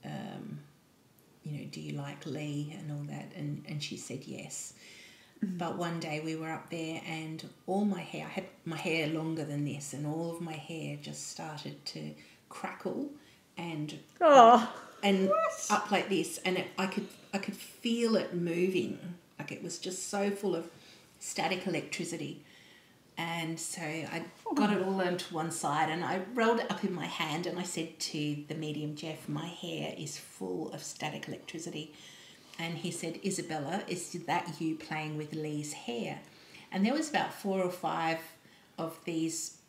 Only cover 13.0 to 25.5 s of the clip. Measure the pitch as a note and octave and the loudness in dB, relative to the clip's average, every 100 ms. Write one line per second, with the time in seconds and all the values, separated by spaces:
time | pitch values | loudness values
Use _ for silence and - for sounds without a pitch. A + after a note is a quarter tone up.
13 | C#4+ - - - - - E3+ D#3 D3+ D#3 | -4 -8 -20 -20 -16 -8 -4 -2 -4 -6
14 | - - E4+ C4+ A3+ A#3+ A3 - - - | -14 6 12 12 12 12 8 -6 -14 0
15 | G3+ F#3+ F#3+ D#5+ E5 - - G#3 - F#3+ | 4 6 6 4 2 -2 2 2 4 2
16 | - F#3+ - - F#3+ F3+ - - F#3+ G3+ | 4 2 2 -2 0 0 -2 -2 0 0
17 | - - - G3 G3+ - - - A#3+ A#3 | -4 -10 -6 -4 -4 -8 -12 -4 0 2
18 | A#3 G#3 - F3 E3+ E3+ F#3 F#3 - - | 6 4 4 0 0 4 4 4 0 -4
19 | - F3 - - D#3 - E3+ - F#3 F#3 | -8 -12 -16 -12 -10 -8 -8 -6 -6 -6
20 | - G3+ G3+ G3 G3+ E3 E3+ - - - | -4 0 0 0 0 0 -2 -14 -20 -20
21 | - - - - F#3+ F#3 F#3+ D#3 D3 - | -20 -14 -8 -2 0 0 0 -2 -2 -6
22 | E3+ E3 C#3+ D#3+ - - - - - - | -4 -4 -6 -10 -16 -20 -20 -20 -20 -20
23 | - - E3+ E3+ D#3+ E3 - - D#3 D#3+ | -14 -6 -4 -2 -2 -2 -4 -4 -4 -4
24 | D3 E3 - - A4+ D4+ G#3 G3 F#3+ F#3+ | -4 -6 -6 -10 -2 4 6 4 2 2
25 | F3+ F3 - E3 E3 | 2 2 -2 -2 -2